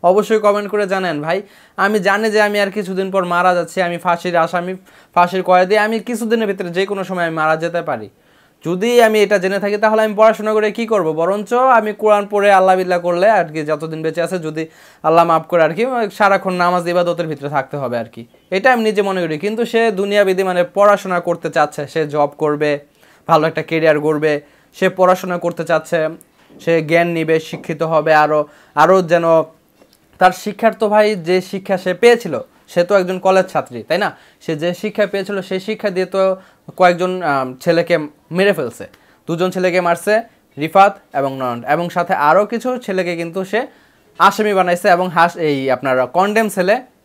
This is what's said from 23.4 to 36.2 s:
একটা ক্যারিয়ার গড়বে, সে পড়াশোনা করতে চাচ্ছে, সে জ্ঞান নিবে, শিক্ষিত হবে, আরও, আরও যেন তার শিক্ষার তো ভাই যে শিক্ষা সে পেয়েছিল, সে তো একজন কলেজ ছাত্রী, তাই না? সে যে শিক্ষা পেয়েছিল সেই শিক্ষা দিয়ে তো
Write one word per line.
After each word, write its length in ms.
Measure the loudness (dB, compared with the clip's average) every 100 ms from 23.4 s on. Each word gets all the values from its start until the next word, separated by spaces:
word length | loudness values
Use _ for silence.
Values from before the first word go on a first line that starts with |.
| 2
একটা 160 | -4
ক্যারিয়ার 360 | -4 0 2 2
গড়বে, 420 | 0 0 0 -2 -6 _ _
সে 160 | -2 -2
পড়াশোনা 480 | 2 2 2 -2 -4
করতে 260 | -6 -6
চাচ্ছে, 460 | -2 -2 0 -2 -2 -6 _ _ _ -10
সে 220 | 0 0
জ্ঞান 260 | 2 0 2
নিবে, 320 | -2 0 -2
শিক্ষিত 440 | -2 -14 -10 -6
হবে, 300 | -2 0 4
আরও, 320 | 4 4 0 -2 _ _ 2
আরও 260 | 4 4
যেন 220 | 4 0 4 2 2 _ _ _ _ _ _ _
তার 140 | 2
শিক্ষার 420 | 2 -10 -2 -2
তো 160 | 0 0
ভাই 260 | 4 2 0
যে 260 | 0 -2
শিক্ষা 360 | -2 -10 -6 -4
সে 160 | -4
পেয়েছিল, 460 | 2 4 4 0 -8 -10 _ _
সে 160 | -2
তো 120 | 2 2
একজন 240 | 0 -2
কলেজ 260 | 2 2 2
ছাত্রী, 360 | -4 -6 -14
তাই 140 | -4 -2
না? 180 | -4 -8 _ _
সে 140 | -8 -4
যে 180 | -4
শিক্ষা 320 | -4 -8 -2 -2
পেয়েছিল 360 | -2 -6 -8
সেই 180 | -6 -8
শিক্ষা 300 | -6 -6 -4
দিয়ে 160 | -4 -4
তো 320 | 0